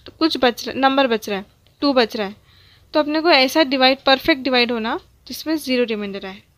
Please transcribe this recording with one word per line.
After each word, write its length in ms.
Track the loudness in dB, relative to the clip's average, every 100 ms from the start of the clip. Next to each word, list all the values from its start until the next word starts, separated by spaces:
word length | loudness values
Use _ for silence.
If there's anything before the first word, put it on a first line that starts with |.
| -16 -4
कुछ 180 | -2 0
बच 320 | -2 -2 -8
रहा, 120 | 0
नंबर 260 | 2 4 2
बच 220 | 0 -4
रहा 100 | -8
है, 80 | -8 _ _ -4
टू 120 | 0
बच 240 | 2 0 -2
रहा 100 | -8
है। 100 | -10 _ _ _ _ _
तो 60 | -2
अपने 200 | 0 0
को 100 | 4
ऐसा 320 | 4 4 2
डिवाइड, 360 | 0 2 2 2
परफेक्ट 440 | 2 2 2 0
डिवाइड 300 | 0 0 0
होना 280 | -2 -4 -6 _ _ -18
जिसमें 300 | -12 -6 -6
ज़ीरो 280 | -2 -2
रिमाइंडर 420 | -2 -4 -8 -10 -12
आए, 160 | -16 _